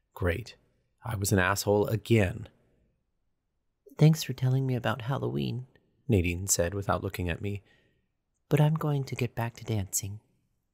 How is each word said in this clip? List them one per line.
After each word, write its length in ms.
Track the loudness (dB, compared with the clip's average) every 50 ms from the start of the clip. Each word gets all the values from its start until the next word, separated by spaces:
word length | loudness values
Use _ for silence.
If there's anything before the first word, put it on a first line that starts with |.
| _ _ _
Great. 400 | -4 -2 -2 -2 -2 -6 -12 -18 _ _ _ _ _ _ _ _ _ -8
I 120 | -8 -4
was 160 | -4 0 2
an 80 | 4 4
asshole 480 | 4 4 2 0 2 2 2 2 2 0
again. 600 | -2 -4 0 2 4 4 4 2 0 -6 -12 -14 _ _ _ _ _ _ _ _ _ _ _ _ _ _ _ _ _ _ _ _ _ _ _ _ _ _ _ -18 0 4
"Thanks 260 | 6 6 6 4 0
for 100 | -8 -6
telling 320 | -2 0 2 2 2 0
me 100 | 0 -2
about 280 | -2 -2 -2 -4 -4 -4
Halloween," 640 | -4 -4 -2 -2 -4 -2 -2 -4 -4 -4 -6 -10 -12 _ _ _ _ _ _ _ 2
Nadine 400 | 2 4 4 2 -2 -4 -2 -2
said 260 | 0 0 0 -2 -2
without 300 | -4 -2 -2 -2 -2 -2
looking 260 | -6 -6 -4 -4 -4
at 120 | -4 -4
me, 200 | -4 -8 -8 -8 _ _ _ _ _ _ _ _ _ _ _ _ _ _ _ _ _ 0
"but 100 | 2 4
I'm 140 | 4 4 2
going 300 | 0 -2 -2 -2 -2 -2
to 100 | -4 -4
get 200 | -4 -4 -4 -4
back 200 | -6 -6 -6 -8 -12
to 60 | -6
dancing." 560 | -4 -2 -2 -2 -4 -4 -6 -6 -6 -12 -12 _ _ _ _ _ _ _ _ _ _